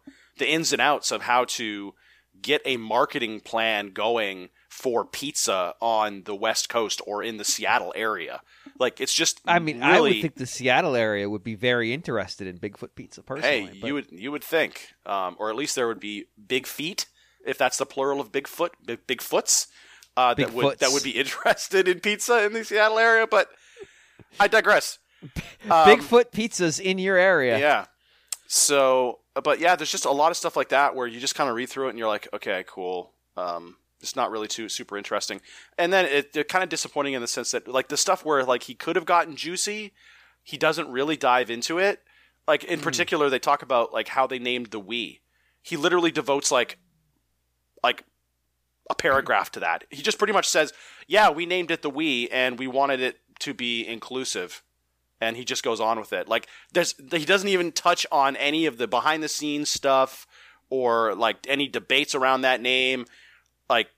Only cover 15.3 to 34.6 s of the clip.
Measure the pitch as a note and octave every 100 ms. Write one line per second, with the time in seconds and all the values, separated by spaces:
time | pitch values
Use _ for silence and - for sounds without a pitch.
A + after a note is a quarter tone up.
15.3 | F2 G#2+ A2 D3+ - A#2 G#2+ G#2 G#2 -
16.3 | _ G2+ B2+ B2 - D#3 - - _ _
17.3 | _ - C3 B2+ - C3 - C3+ C#3 A#2+
18.3 | C#3 C3+ - E3+ - - A#2 - B2+ -
19.3 | F3 - - - - - - - - B2
20.3 | A#2+ - A#2 C#3 - C3+ C#3 C3+ A#2 C3+
21.3 | - - - - F#3+ F3+ F3+ G#3 G#3 -
22.3 | A#3+ G#3 A3+ G#3+ G#3 G#3+ A3 A3+ A3+ A3
23.3 | G#3 - - _ - G4+ _ _ - -
24.3 | - G3+ G#3+ F#3+ F3+ - - _ _ C#3+
25.3 | - - - - E3 D#3+ B3 - A#3+ A#3+
26.3 | - A3+ - F3 D3 F#3+ F#3+ F#3 F#3 F#3
27.3 | F3 B2+ A2+ D3 A#2+ F#2+ _ _ _ _
28.3 | - - - - C#3+ C3+ C3 B2 - _
29.3 | C3+ D3+ D3 E3 F3 D#3 G3 C#3 C#3 D#3
30.3 | F3 E3 D#3 C3 C3+ C#3 G#2 B2 A#2 C3+
31.3 | - C#3+ A2+ B2 C3+ C3 A#2 A2+ G#2+ -
32.3 | G#2 A#2 F#2+ F#2+ - F2+ F2+ F2 _ _
33.3 | - F2+ E2+ F2 F2 _ _ - C3+ A2+
34.3 | A2 G#2+ -